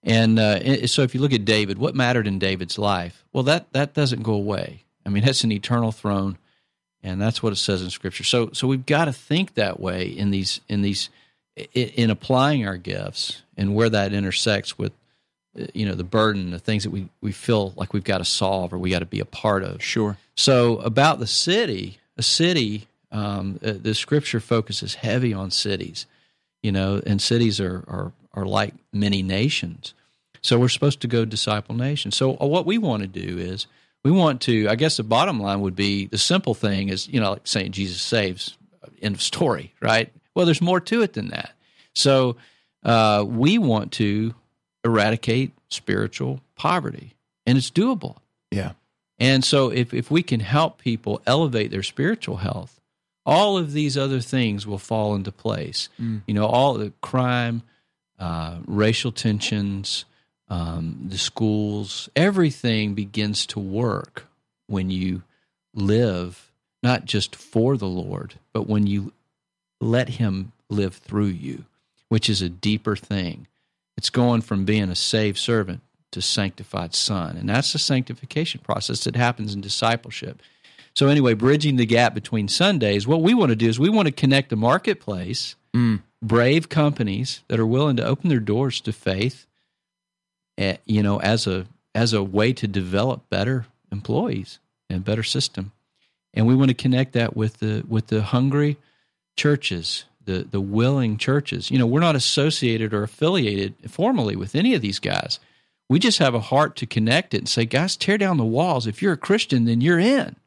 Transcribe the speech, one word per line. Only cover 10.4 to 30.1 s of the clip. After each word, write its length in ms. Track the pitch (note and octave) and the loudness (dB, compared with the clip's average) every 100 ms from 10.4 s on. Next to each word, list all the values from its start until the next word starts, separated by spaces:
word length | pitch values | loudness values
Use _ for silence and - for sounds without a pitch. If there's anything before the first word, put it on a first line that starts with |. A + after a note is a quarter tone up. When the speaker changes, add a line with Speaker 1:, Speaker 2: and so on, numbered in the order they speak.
| F#2+ - _ | -2 -6 _
Speaker 1:
in 140 | G#2+ | -2
these, 280 | G2+ F#2+ - _ _ _ _ - | 0 -2 -6 _ _ _ _ -20
i-, 40 | |
in 480 | - A#2+ A#2+ - A2+ | -6 -2 -2 0 0
applying 580 | G2+ - B2+ C#3 D3 G2+ | 0 0 2 4 2 -2
our 100 | F2+ | -6
gifts 640 | F2 G2 G2 - - - _ - | -8 -6 -6 -8 -10 -10 _ -4
and 160 | G2+ G#2 | 0 2
where 140 | A#2 | 4
that 240 | G#2+ G2 | 4 0
intersects 640 | G2+ G2 - - G2+ - - | 0 -2 -2 0 -2 -4 -6
with 140 | - _ _ _ _ _ _ - | -8 _ _ _ _ _ _ -14
uh, 60 | - | -10
you 120 | - G2+ | -4 -4
know, 80 | F#2+ | -4
the 80 | |
burden, 480 | F2+ A2+ A2 G2+ F2+ | -2 2 2 0 -6
the 80 | F2 | -6
things 240 | - G#2 | -2 -2
that 60 | G2 | -2
we, 160 | G2+ F2+ _ | -6 -10 _
we 100 | G#2+ | -8
feel 420 | G2 - A2 F#2+ - | -6 0 0 0 -4
like 180 | G2 | -4
we've 100 | G#2 | -4
gotta 220 | F#2+ F#2+ F2+ | -2 -2 -2
solve 480 | - F#2+ F#2+ F2 | -2 0 0 -2
or 40 | F2+ | -4
we 120 | F2+ | -2
gotta 160 | F2+ F2 | -2 -2
be 140 | G2+ | -6
a 60 | - | -8
part 380 | - A2 G2 | -2 0 0
of. 200 | F#2+ F#2+ | -2 -8
Speaker 2:
Sure. 340 | - A#2 G#2+ G2 _ - | -4 -2 -2 -4 _ 0
Speaker 1:
So 420 | - B2+ A#2+ A2+ | 4 6 4 2
about 420 | A#2 A2 D3+ D3+ | 0 4 4 2
the 80 | A2+ | -2
city, 720 | - - G3 G#3+ G2 F#2+ G2+ _ - | -2 0 0 0 -4 -8 -12 _ -4
a 60 | |
city, 640 | A#2+ - E3+ E3+ A2 G#2 - _ _ | 0 2 2 2 0 -4 -10 _ _
um, 480 | G#2+ G#2 G2+ G2 F2+ | -6 -4 -4 -6 -6
uh, 100 | A2 G2+ | -6 -4
the 140 | A2 | -2
scripture 460 | G#2+ - D3 - A2+ | -4 0 0 0 -6
focuses 560 | - A#2 G#2 G2 G2 - | 0 0 0 -8 -8 -6
heavy 380 | A2+ A#2+ B2 | -2 0 0
on 180 | G2 F#2+ | -4 -4
cities, 540 | - G#2 G2 - - - _ _ _ _ _ | -4 -2 -4 -6 -12 -16 _ _ _ _ _
you 80 | A2 | -2
know, 300 | F#2+ F#2+ G2+ - | 0 0 -2 0
and 160 | G2 | 0
cities 380 | - A#2+ A2+ G2+ | 2 2 2 0
are, 240 | F#2+ F#2 - | -4 -6 -8
are, 240 | F#2 F#2+ - _ | -8 -8 -12 _
are 120 | G2 G2 | -8 -2
like 280 | G#2 G#2 - _ | 0 0 -6 _
many 300 | G#2 G2+ G2 | -2 0 0
nations. 720 | F#2 F#2+ C3+ - - E3 - _ _ | 0 0 0 -2 -6 -10 -16 _ _